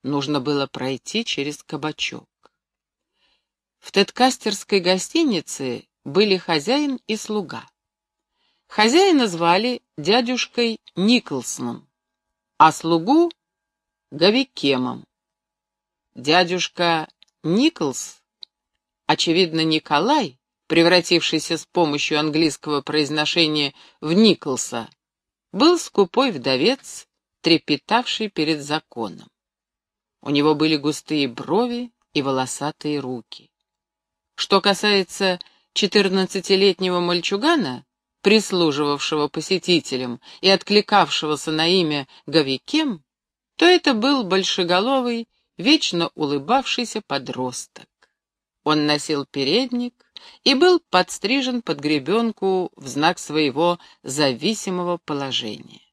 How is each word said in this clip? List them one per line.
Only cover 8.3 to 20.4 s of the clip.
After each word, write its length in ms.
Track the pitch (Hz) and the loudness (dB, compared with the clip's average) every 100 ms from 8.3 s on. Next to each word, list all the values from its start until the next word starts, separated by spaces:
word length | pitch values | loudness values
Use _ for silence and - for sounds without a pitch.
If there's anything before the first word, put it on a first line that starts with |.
| _ _ _ | _ _ _
Хозяина 600 | _ - 214 311 392 302 226 | _ 2 4 6 6 4 2
звали 560 | 165 170 180 240 240 _ - | 0 2 2 0 -6 _ -6
дядюшкой 800 | 151 233 240 247 - - 233 220 _ | 2 2 2 -4 -4 -2 -2 -4 _
Николсоном, 920 | - 202 240 - 135 - - 123 120 _ _ _ _ _ _ _ _ | -2 2 2 2 -8 -8 -8 -8 -10 _ _ _ _ _ _ _ _
а 140 | 156 | 4
слугу — 600 | - 160 170 180 311 339 - _ _ _ _ _ _ _ | 4 0 0 4 4 2 -2 _ _ _ _ _ _ _
Гавикемом. 960 | 143 180 240 262 - 139 127 127 123 - _ _ _ _ _ _ _ _ _ _ | 2 2 4 -2 -2 0 0 -2 -6 -16 _ _ _ _ _ _ _ _ _ _
Дядюшка 960 | - 127 170 175 180 - - 170 165 156 _ _ _ | -8 2 2 2 -2 -6 -2 0 0 -4 _ _ _
Николс, 800 | 156 196 302 - 147 123 - - _ _ - _ _ _ _ _ | -2 2 2 0 -6 -6 -14 -18 _ _ -20 _ _ _ _ _
очевидно, 600 | - 156 170 165 175 160 | -2 0 2 2 2 0
Николай, 760 | 160 156 - 147 208 302 175 127 | 0 -2 0 0 2 0 -2 _